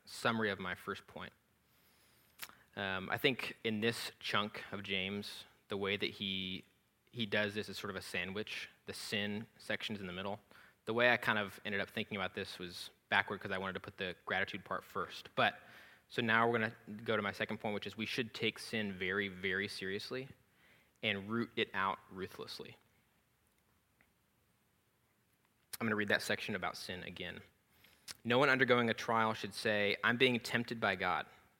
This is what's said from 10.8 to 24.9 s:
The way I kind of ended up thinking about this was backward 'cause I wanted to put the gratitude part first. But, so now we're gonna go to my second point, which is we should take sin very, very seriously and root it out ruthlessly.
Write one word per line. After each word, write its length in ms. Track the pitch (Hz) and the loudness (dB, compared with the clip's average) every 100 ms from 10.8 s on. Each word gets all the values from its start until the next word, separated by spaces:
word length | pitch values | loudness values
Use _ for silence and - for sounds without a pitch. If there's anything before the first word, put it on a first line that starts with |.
| - | 0
The 80 | |
way 180 | 117 123 | 6 8
I 60 | 117 | 8
kind 200 | - 107 | 6 4
of 220 | 101 - - | 2 -4 -2
ended 160 | 101 | -2
up 80 | 98 | -2
thinking 280 | - 107 101 | -4 -4 -2
about 160 | 92 | -2
this 240 | - 92 - | -2 -6 -6
was 320 | 90 87 - - - | -8 -8 -12 -16 2
backward 320 | 101 - 101 | 2 4 -2
'cause 100 | 104 | -4
I 60 | 95 | -2
wanted 160 | 95 | -2
to 80 | 92 | -6
put 160 | - - | -8 -6
the 180 | 92 87 - | -6 -6 -2
gratitude 380 | 95 98 101 | 0 0 -4
part 220 | - 92 - | -6 -6 -4
first. 440 | 98 85 - - - | -6 -6 -8 -4 2
But, 240 | 110 - - - - - _ | 2 2 -8 -20 -20 -20 _
so 140 | - | 0
now 260 | 117 113 117 | 4 6 6
we're 120 | 117 | 4
gonna 140 | 110 - - 104 | 0 -4 -12 -6
go 140 | 117 110 | 0 2
to 40 | |
my 120 | 101 | 2
second 240 | 95 107 104 | 0 -4 -2
point, 160 | 110 | -2
which 120 | 101 101 | -4 -4
is 120 | 95 | -6
we 80 | 110 | -4
should 280 | - 113 | -2 -4
take 240 | - 110 - | -2 -2 -2
sin 360 | - 113 104 | -4 -4 -4
very, 340 | 92 92 98 101 | -2 -2 0 -2
very 400 | 90 95 95 104 | -2 -2 0 -2
seriously 640 | - 95 101 - 127 135 - _ _ - - _ _ | -4 -4 -4 -6 -8 -8 -16 _ _ -20 -20 _ _
and 260 | 113 101 98 | -2 -2 0
root 220 | 113 117 - | -2 0 0
it 120 | 107 | 0
out 260 | 98 98 95 - | 0 0 -2 -6
ruthlessly. 680 | 95 92 - - - - - _ _ _ _ _ _ _ _ _ _ _ _ _ _ _ _ _ _ _ _ _ | -10 -8 -8 -10 -12 -12 -18 _ _ _ _ _ _ _ _ _ _ _ _ _ _ _ _ _ _ _ _ _